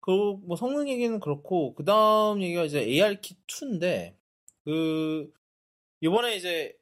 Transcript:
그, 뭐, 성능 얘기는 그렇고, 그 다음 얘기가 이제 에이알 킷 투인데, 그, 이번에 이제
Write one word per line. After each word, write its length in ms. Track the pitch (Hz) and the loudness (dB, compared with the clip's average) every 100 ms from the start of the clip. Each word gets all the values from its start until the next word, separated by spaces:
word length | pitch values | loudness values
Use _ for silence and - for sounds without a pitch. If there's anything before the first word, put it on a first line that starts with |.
그, 100 | - 190 208 196 | 2 2 2 -2
뭐, 140 | 180 175 | -6 -4
성능 320 | 247 285 285 | -2 -2 -2
얘기는 300 | 254 240 220 | 0 -2 -2
그렇고, 540 | 170 143 - 185 139 | -4 -4 -2 0 0
그 100 | 117 | -2
다음 580 | 151 208 214 214 214 208 | 2 4 6 4 4 0
얘기가 220 | 185 170 | -2 -2
이제 160 | 160 147 | 0 0
에이알 400 | 110 135 208 202 | 2 4 4 2
킷 160 | - - - | -10 -18 -14
투인데, 680 | - 285 196 180 135 85 - _ _ - _ | -12 -6 -2 0 -2 -4 -14 _ _ -20 _
그, 680 | - 156 160 160 156 156 143 _ _ _ _ _ _ _ | -6 -2 0 -2 -2 -4 -8 _ _ _ _ _ _ _
이번에 360 | 160 202 240 208 | 2 2 2 -4
이제 420 | 175 170 165 - | -4 -4 -4 -10